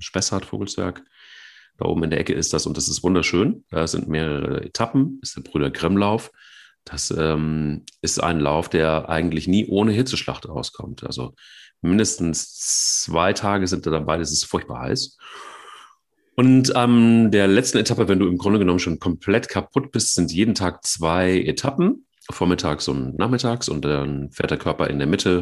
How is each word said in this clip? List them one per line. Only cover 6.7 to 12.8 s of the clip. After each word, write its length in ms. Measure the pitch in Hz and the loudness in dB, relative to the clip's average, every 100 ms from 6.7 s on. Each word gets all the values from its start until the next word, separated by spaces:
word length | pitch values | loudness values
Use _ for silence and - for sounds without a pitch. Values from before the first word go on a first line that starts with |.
| _ | _
Das, 260 | - - - 82 | -14 -8 -6 -2
ähm, 680 | 80 78 78 78 76 73 - _ | 0 0 -2 -2 -2 -4 -10 _
ist 200 | 82 - | -4 -2
ein 180 | 85 82 | 0 0
Lauf, 280 | 71 78 87 | 2 0 0
der 400 | 85 80 80 78 | 2 2 2 0
eigentlich 380 | 82 85 80 76 | -2 0 -2 0
nie 200 | 95 - | 0 2
ohne 240 | 98 110 | 2 2
Hitzeschlacht 560 | 104 131 123 - - - | 2 0 -2 -6 -8 -10
auskommt. 560 | 78 - - - - | -10 -10 -12 -14 -12
Also 300 | - - - - - - - _ | -10 -8 -10 -12 -20 -20 -20 _
mindestens 1200 | 85 98 107 - 85 78 - - - - | 0 2 2 0 -4 -4 -8 -10 -4 -2